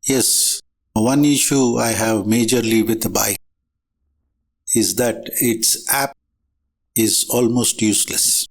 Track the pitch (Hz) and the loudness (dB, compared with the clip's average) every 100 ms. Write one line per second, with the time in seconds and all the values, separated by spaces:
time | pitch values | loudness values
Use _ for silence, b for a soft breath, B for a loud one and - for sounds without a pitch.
0 | - 135 113 - - - - _ _ - | 0 0 0 0 -2 -4 -10 _ _ 0
1 | 110 139 147 143 - 139 127 117 117 107 | 2 4 4 2 2 2 2 2 0 0
2 | 110 110 98 113 110 127 113 113 107 113 | 0 0 2 2 2 2 2 2 2 0
3 | 107 95 107 98 _ _ _ _ _ _ | -2 -2 -2 -4 _ _ _ _ _ _
4 | _ _ _ _ _ _ - 120 104 98 | _ _ _ _ _ _ -4 0 0 0
5 | 123 113 - - 127 113 - - - 139 | -2 -2 -8 -2 -2 0 -2 -4 -4 -4
6 | 139 - _ _ _ _ _ _ _ - | -4 -8 _ _ _ _ _ _ _ -2
7 | 110 - - 123 120 120 113 - 110 98 | 0 0 -2 0 2 0 -2 0 0 0
8 | - - - - - | -2 -2 -2 -2 -4